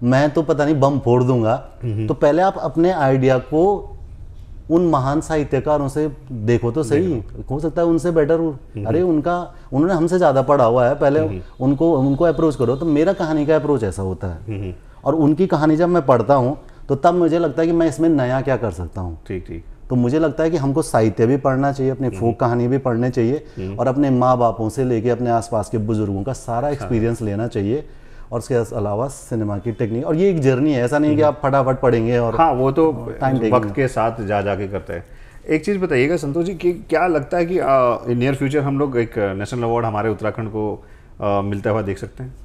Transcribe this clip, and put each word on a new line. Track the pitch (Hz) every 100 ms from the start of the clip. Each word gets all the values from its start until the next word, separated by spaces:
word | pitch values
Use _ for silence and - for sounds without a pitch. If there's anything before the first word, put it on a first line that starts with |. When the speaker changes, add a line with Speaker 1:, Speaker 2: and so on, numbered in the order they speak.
Speaker 1:
मैं | 120 131 147
तो | 151
पता | 156 151
नहीं | 147 151
बम | 135 143
फोड़ | 120 123
दूंगा, | 127 127 110 127 - -
Speaker 2:
हम्म। | 123 107 110
Speaker 1:
तो |
पहले | - 151 156
आप | 190 190
अपने | 160 160 175
आइडिया | 180 135 135 127 131
को | - 151 185 202 - - - - - - - - -
उन | 165 175
महान | 143 131 147
साहित्यकारों | 151 160 139 135 147 151 139
से | 151 151 135 -
देखो | 123 107 120 123
तो | 113
सही, | 123 143 185
Speaker 2:
देखो। | 127 - - -
Speaker 1:
हो | 139
सकता | 160 170
है | 170
उनसे | 165 175
बेटर | 160 147 165
हो। | 165
Speaker 2:
हम्म। | 131 - 107 107
Speaker 1:
अरे | 151
उनका, | 180 156 151 175 - - -
उन्होंने | 131 170
हमसे | 175 170 180
ज़्यादा | 165 135
पढ़ा | 131 143
हुआ | 117 123 120
है, |
पहले | 117 143 147
Speaker 2:
हम्म। | 156 92 - -
Speaker 1:
उनको, | 131 139 165 147
उनको | 139 139
अप्रोच | 170 160 160 139
करो। | 117 135
तो | 165
मेरा | 147 170
कहानी | 190 160 156 147
का | 156
अप्रोच | 143 135
ऐसा | 104 95
होता | 95 90 95
है। | 82 104
Speaker 2:
हम्म। | 101 98 85 - -
Speaker 1:
और | -
उनकी | 160 147 156 190
कहानी | 156 156 156
जब | 175
मैं | 175 139
पढ़ता | 123 110
हूँ, | 139 123 - - - -
तो |
तब | 139 175
मुझे | 175 165 170
लगता | 165 151
है | 165
कि |
मैं | 170 165
इसमें | 139 165
नया | 147 123 131
क्या | 135 123
कर | 113
सकता | 87 85 101
हूँ। | 90 80 -
Speaker 2:
ठीक, | 92 -
ठीक। | 82 - - -
Speaker 1:
तो | 127
मुझे | 120 156
लगता | 160 139
है | 160
कि | 165
हमको | 139 143
साहित्य | 147 117 110 101 117
भी | 139
पढ़ना | 135 131 139
चाहिए, | 135 131
अपनी | 131 127
Speaker 2:
हम्म। | 98
Speaker 1:
फोक | 113 110
कहानी | 123 120 120
भी | 135
पढ़नी | 131 113 127
चाहिए | 120 117 147 - -
Speaker 2:
हम्म। | 95 101
Speaker 1:
और | 123
अपने | 131 139
माँ | 127 127 127
बापों | 117 110 110
से | 131
लेके | 131 117 117
अपने | 117 123
आसपास | 117 - 113 98
के | 113
बुजुर्गों | 107 107 101 98
का | 104
सारा | 131 - 117 143
Speaker 2:
हाँ। |
Speaker 1:
एक्सपीरियंस | 147 98 117 113 113
लेना | 107 101 120
चाहिए। | 113 101 139 - - - - -
और | 120
उसके | -
अलावा | 123 110 117 101 104 135
सिनेमा | - - 117 104 101
की | 117
टेक्निक, | 107 113 113 160
और | 160
ये | 196
एक | 170
जर्नी | 135 127 151
है, | 135
ऐसा | 123 147
नहीं | 151
है | 151
कि |
Speaker 2:
हम्म। | 151
Speaker 1:
आप | 139
फटाफट | 139 139 131 127
पढ़ेंगे | 127 117 113 120
और | 117 110
Speaker 2:
हाँ, | 165
वो | 127 135
तो | 143 160 123 117 -
Speaker 1:
टाइम | 131 131
टेकिंग | 110
Speaker 2:
वक्त | 123 107
Speaker 1:
है। |
Speaker 2:
के | 101 127
साथ | 120 113 117 101
जा, | 104
जा | 101
के | 98 98
करते | 98 -
हैं। | 85 - - - - -
एक | 156
चीज़ | 156 196
बताइएगा | 180 135 139 170
संतोष | 185 170
जी | 170
कि | 170 175
क्या | 175 - 160 180
लगता | 156 131 175
है | 170
कि, | 180
आ, | 143 135 123 113
in | 120
near | 120 131
future | 135 139 147
हम | 139 139
लोग | 143 120
एक | 113 117
नेशनल | 101 95 104 123
अवार्ड | 117 117 113
हमारे | 104 110
उत्तराखंड | 101 107 101 110
को, | 107 107 92 - - - -
आ, | 104 101
मिलता | 101 101 107
हुआ | 107
देख | 101 98
सकते | 104 -
हैं? | 127 -